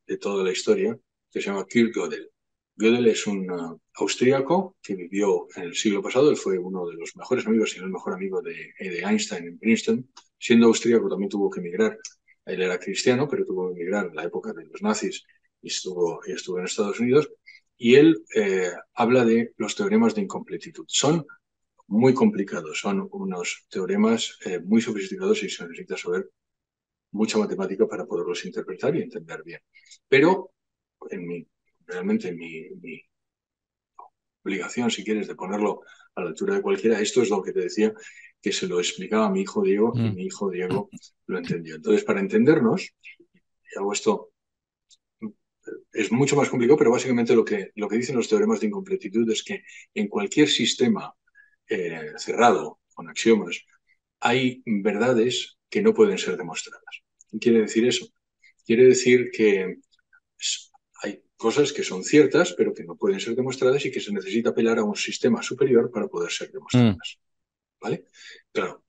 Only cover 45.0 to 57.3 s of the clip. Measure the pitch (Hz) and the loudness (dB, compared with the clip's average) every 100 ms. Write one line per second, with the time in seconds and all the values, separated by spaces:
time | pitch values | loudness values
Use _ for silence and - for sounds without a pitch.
45 | _ _ - - _ _ - - _ 113 | _ _ -16 -16 _ _ -18 -18 _ -4
46 | 101 123 139 143 127 127 120 151 117 120 | 0 2 2 2 2 2 4 6 6 4
47 | 131 120 117 117 104 104 95 107 104 110 | 2 0 4 4 4 -2 -6 -8 -4 -2
48 | 123 127 107 107 107 107 107 98 95 95 | -2 -2 2 2 2 0 -2 -4 -6 -6
49 | 101 107 113 107 - - - - - - | -2 0 0 -2 -6 -10 -12 -20 -10 -6
50 | - - - 147 147 - 117 - 120 98 | -4 -2 0 4 4 4 0 2 2 0
51 | - - _ _ _ _ - 104 85 80 | -4 -16 _ _ _ _ -6 -6 -4 -8
52 | 76 - - 101 117 95 - - _ - | -12 -10 -4 4 4 4 0 -12 _ -18
53 | - - 113 107 85 - - _ _ _ | -14 0 4 4 2 -8 -14 _ _ _
54 | _ _ - 131 127 - 120 101 104 101 | _ _ 0 0 0 -2 -4 -2 0 0
55 | 123 117 123 - - _ _ 110 107 110 | 2 2 2 0 -8 _ _ 0 2 6
56 | 104 92 - 90 85 78 - - - - | 4 2 -4 -6 -8 -12 -14 -18 -20 -20
57 | _ _ _ | _ _ _